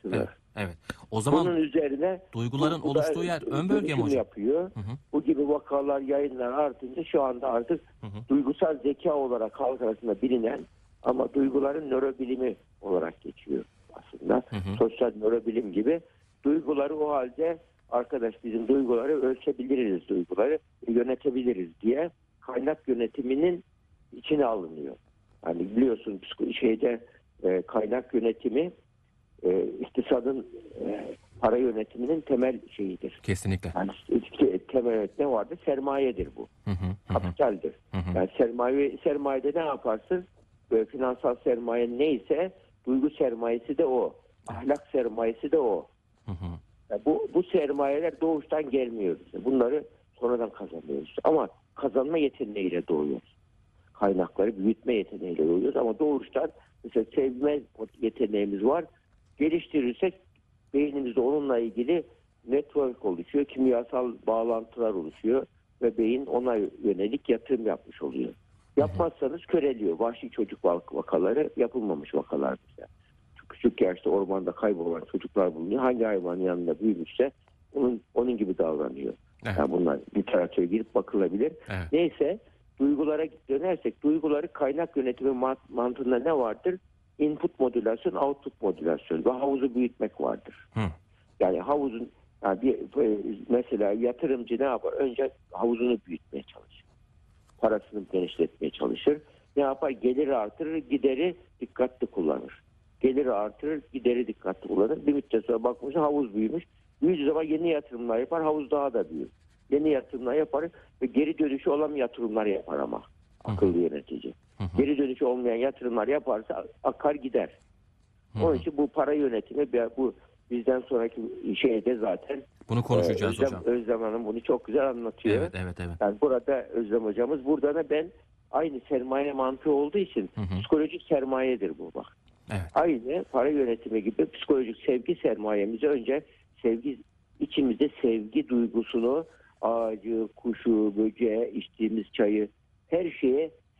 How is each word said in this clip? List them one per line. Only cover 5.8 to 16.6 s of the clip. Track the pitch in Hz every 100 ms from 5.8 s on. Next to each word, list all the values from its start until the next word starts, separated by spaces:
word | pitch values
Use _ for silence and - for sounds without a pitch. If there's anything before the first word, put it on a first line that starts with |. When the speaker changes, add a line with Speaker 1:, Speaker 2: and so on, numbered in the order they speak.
| 139 139
Speaker 2:
yayınlar | 135 143 143 127 120
artınca | 135 147 120 127 135
şu | 165 160
anda | 135 123 131
artık | 117 117 160 - _
Speaker 1:
Hı | 107
hı. | 104 113
Speaker 2:
duygusal | 139 135 143 165 143
zeka | 131 139 180
olarak | 147 131 120 110 -
halk | 127 131
arasında | 120 110 117 98
bilinen | 127 123 110 139 - _ _ -
ama | 127 127 -
duyguların | 139 135 135 139 151 147
nörobilimi | 131 135 131 123 127 127 98 _ _
olarak | 101 90 80 -
geçiyor | - - - 67 - _ -
aslında. | - - - -
Speaker 1:
Hı | 123 - 104
hı. | 92 104
Speaker 2:
Sosyal | 113 - 120 107
nörobilim | 107 117 117 113 107
gibi. | 90 117 165 - _ _ _
Duyguları | 139 160